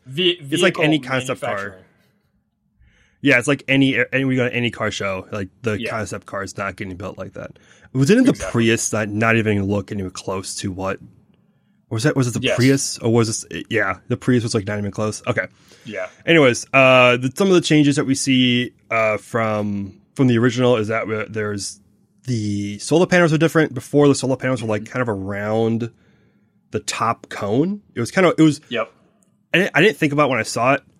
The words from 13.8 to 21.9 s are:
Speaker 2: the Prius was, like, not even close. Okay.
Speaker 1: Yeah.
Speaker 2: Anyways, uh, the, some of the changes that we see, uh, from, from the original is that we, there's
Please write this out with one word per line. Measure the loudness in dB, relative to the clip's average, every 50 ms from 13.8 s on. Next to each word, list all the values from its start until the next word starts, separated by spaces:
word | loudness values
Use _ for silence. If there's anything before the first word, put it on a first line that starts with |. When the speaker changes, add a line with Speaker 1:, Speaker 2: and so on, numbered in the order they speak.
| 0 -2 -4 -6 _ -6
Speaker 2:
the | -6
Prius | -4 0 2 2 2
was, | 2 0 -2
like, | -4 -4
not | -4 -6 -4
even | -6 -6
close. | -4 -4 -4 -4 -6 -6 -6
Okay. | -4 -4 -4 -4 -6 _ _ _ _ -20 _ -18
Speaker 1:
Yeah. | -14 -10 -10 -10 -12 -12 _ -2
Speaker 2:
Anyways, | 2 4 6 6 4 4 0 -4 _
uh, | 2 4 6 6 8 8 6 6 4 2
the, | 0 -4 -2
some | 0 2 4
of | 4
the | 4
changes | 4 4 4 4 4 4 2
that | 0 0
we | -2 -2
see, | -2 0 2 2 4 4 4 2 0 0 -4 _ _ _ -4
uh, | -2 0 0 0 0 -2
from, | -6 -6 -4 -2 -2 0 0 -2 -2 -4 -4 -6 -6 -10 -12 _ _ _ _
from | 2 2
the | 4 4 4
original | 2 2 2 2 2 2 2
is | 2 0 -2
that | -4 -4 -4
we, | -4 -6 -6 -6 -8
there's | -6 -6 -4 -4 -4 -6 -8 -10 -14 -16 _ _